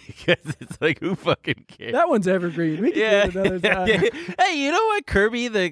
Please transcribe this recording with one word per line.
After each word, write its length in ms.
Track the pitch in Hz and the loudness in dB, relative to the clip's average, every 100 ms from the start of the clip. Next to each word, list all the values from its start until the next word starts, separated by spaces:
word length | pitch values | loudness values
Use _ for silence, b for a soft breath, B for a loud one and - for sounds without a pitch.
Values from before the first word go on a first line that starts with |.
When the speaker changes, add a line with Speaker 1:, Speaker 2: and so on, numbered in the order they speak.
| - - | -4 -8
Speaker 1:
'Cause 320 | - 175 156 - | 0 0 -2 -12
it's 200 | - - | -12 -4
like, 200 | 156 - | -2 -2
who 140 | 175 | -4
fucking 520 | 190 175 - - - - | -2 -2 -2 -2 -8 -8
cares? 240 | - 113 | -14 -4
Speaker 2:
That 160 | 277 339 | 0 2
one's 180 | 240 180 | 2 2
evergreen. 540 | 185 175 160 165 156 | 0 -2 -2 -2 0
We 120 | 254 | -2
can 60 | - | 0
Speaker 1:
Yeah. 260 | 220 202 196 | 2 2 2
Speaker 2:
do 140 | 185 | 0
it 60 | 196 | -2
another 140 | 185 | 0
Speaker 1:
<laughs> 140 | 190 | 0
Speaker 2:
time. 600 | 190 185 196 233 285 339 180 | 0 2 2 2 -2 -8 0
Speaker 1:
Hey, 140 | 370 302 | 0 2
you 140 | 277 | 0
know 140 | 359 440 | 2 2
what? 200 | 415 - | 0 0
Kirby, 420 | 202 233 233 240 | 2 2 0 -2
the 220 | 214 175 | -2 -2